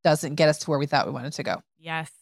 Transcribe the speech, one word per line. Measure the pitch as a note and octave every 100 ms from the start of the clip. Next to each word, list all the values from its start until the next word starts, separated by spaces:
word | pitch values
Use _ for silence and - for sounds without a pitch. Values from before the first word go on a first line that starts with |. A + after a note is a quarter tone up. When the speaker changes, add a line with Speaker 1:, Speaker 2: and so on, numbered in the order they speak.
Speaker 1:
doesn't | E3+ D3+ D3
get | D3+ D#3
us | D3+
to | -
where | C#3+
we | C#3+
thought | C#3+ G2+
we |
wanted | C3+ C3
to | -
go. | G#2 F2 - _
Speaker 2:
Yes. | D#3+ D#3+ D#3 -